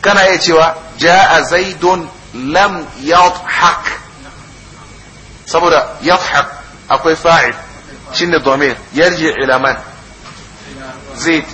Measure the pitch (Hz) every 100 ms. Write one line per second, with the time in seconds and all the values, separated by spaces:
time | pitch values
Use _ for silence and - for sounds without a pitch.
0 | 196 202 190 180 165 160 165 - - -
1 | 165 185 196 160 143 170 190 165 175 185
2 | 160 - - 113 131 165 202 180 143 123
3 | 139 175 180 202 - - 175 - - -
4 | - - - - - - - - - -
5 | - - - - - 165 170 156 - -
6 | 143 180 - 143 - - - - - 131
7 | 165 160 170 165 123 120 - - - -
8 | - - 175 165 131 135 143 117 - 135
9 | 175 175 156 120 131 131 135 127 - -
10 | - - - - - - - - - -
11 | - - 165 160 -